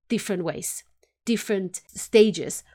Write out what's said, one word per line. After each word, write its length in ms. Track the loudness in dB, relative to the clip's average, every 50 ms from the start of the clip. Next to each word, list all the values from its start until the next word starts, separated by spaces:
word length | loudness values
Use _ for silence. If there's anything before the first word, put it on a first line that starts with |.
| _ -4
different 360 | -4 -2 -2 -4 -4 -4 -4
ways, 400 | -6 -6 -6 -8 -10 -10 -10 -14 _ _ _ _ _ _ _ -4
different 560 | -2 -2 -2 0 -2 -2 -2 -2 -6 -8 -12 -18 -18
stages 760 | -18 -16 -2 4 6 6 8 6 4 -2 -6 -8 -8 -10 -12 _